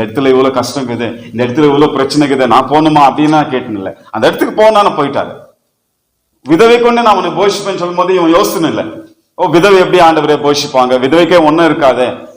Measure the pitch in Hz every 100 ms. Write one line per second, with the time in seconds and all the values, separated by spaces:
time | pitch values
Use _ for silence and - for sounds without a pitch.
0 | 110 120 135 131 131 131 120 143 120 117
1 | 113 85 - 113 123 127 147 143 151 131
2 | 135 143 143 135 123 120 120 151 156 151
3 | 135 127 151 156 139 127 117 101 95 -
4 | - 110 139 - 247 208 220 208 196 151
5 | 143 123 85 - - _ _ _ _ _
6 | _ _ _ _ 127 165 233 240 233 233
7 | 220 196 175 156 202 196 202 175 175 175
8 | 180 185 165 170 208 190 151 107 - -
9 | - _ _ - 175 170 202 190 175 180
10 | 160 156 147 147 143 143 127 131 123 127
11 | 127 165 170 175 151 165 165 131 131 120
12 | 120 - -